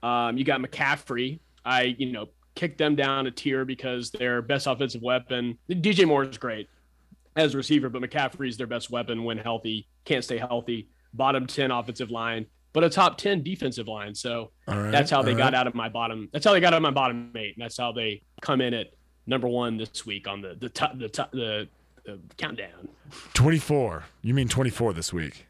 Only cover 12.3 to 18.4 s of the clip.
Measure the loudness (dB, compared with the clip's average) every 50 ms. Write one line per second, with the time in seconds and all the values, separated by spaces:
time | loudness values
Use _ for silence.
12.3 | -2 -2 -6 -8 _ _ _ _ _ 4 4 4 6 6 4 4 4 2 -2 0
13.3 | 0 0 0 -4 -6 -4 -4 -4 -4 -4 -8 -8 -8 -8 -8 -10 -10 -8 -6 -4
14.3 | -4 -4 -6 -10 _ _ _ -4 -2 -2 0 2 4 4 4 4 4 4 4 4
15.3 | 4 4 4 4 4 4 2 2 0 -4 -4 -4 -2 -2 -2 -2 -2 -6 -10 -8
16.3 | -6 2 4 6 6 8 8 6 6 6 4 4 2 2 2 0 0 -2 -8 -10
17.3 | -10 -10 -10 -8 -8 -10 -12 -10 -6 -4 -4 -4 -4 -2 -4 -4 -4 -6 _ _
18.3 | _ -14